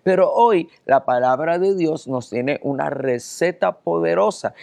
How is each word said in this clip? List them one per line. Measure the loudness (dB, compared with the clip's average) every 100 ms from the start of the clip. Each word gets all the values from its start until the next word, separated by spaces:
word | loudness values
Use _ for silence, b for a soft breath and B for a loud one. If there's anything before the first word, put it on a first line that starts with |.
Pero | 0 2 2
hoy | 4 4 4 -2 b
la | 0 2
palabra | 2 0 2 0 0 0
de | 0
Dios | 0 0 -2 -6
nos | -8 -6
tiene | -4 -4 -4
una | -4 -4 -4
receta | -4 -2 -4 -6 -4 -2 0 -2 -2
poderosa | -2 0 0 2 0 0 -8 B